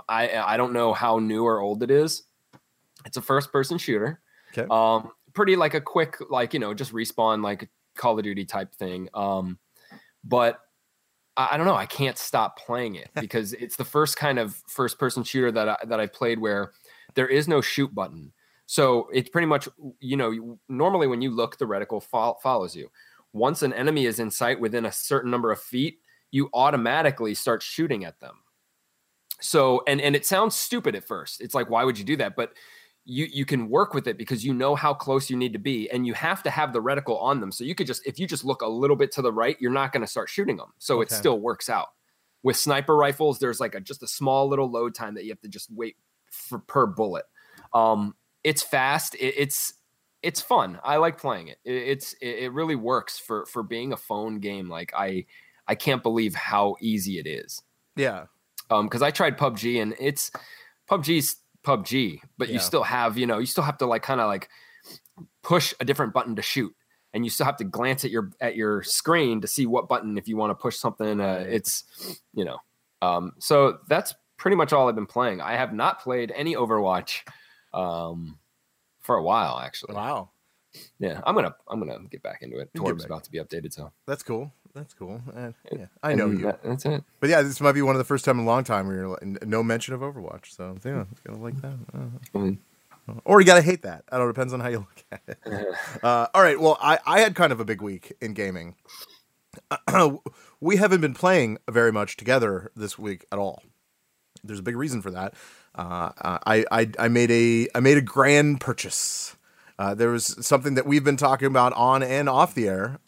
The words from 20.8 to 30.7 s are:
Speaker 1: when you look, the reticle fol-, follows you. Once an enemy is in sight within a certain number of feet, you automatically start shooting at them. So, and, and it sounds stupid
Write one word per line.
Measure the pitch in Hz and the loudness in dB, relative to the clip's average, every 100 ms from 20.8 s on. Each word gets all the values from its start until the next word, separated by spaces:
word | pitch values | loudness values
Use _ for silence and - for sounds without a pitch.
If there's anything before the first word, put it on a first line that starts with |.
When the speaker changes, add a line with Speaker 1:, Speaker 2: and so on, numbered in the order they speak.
| 165 190 143 | 2 4 2
Speaker 1:
when | 120 | 0
you | 131 | -2
look, | 117 117 - | -2 -2 -2
the | 120 | -4
reticle | 98 104 107 | -4 -4 -8
fol-, | - 117 117 - | -4 -2 0 -2
follows | 135 123 90 82 | 0 0 -2 -8
you. | 65 _ - _ _ | -16 _ -20 _ _
Once | 107 123 165 | 0 0 2
an | 139 | -2
enemy | 110 139 151 123 | 0 0 2 0
is | 110 | 0
in | 113 | -4
sight | - 120 123 | -2 -2 0
within | 117 117 113 | 0 -2 -4
a | |
certain | - - 139 123 | -4 -2 -2 0
number | 123 117 | 0 0
of | 104 | -2
feet, | - 123 131 - _ _ _ | -4 -4 -4 -4 _ _ _
you | 135 139 | -2 0
automatically | 120 139 143 117 143 156 131 110 104 | 2 4 4 2 2 2 0 -4 -4
start | - 113 | -2 -2
shooting | - - 160 117 | -2 -4 -2 -2
at | 87 - | -6 -14
them. | 64 50 _ _ _ _ _ _ _ _ - - | -20 -20 _ _ _ _ _ _ _ _ -16 -10
So, | - 156 135 127 - | 0 4 6 4 2
and, | 143 | 2
and | 143 143 | 2 2
it | - | 2
sounds | 190 220 - | 2 2 0
stupid | - | -4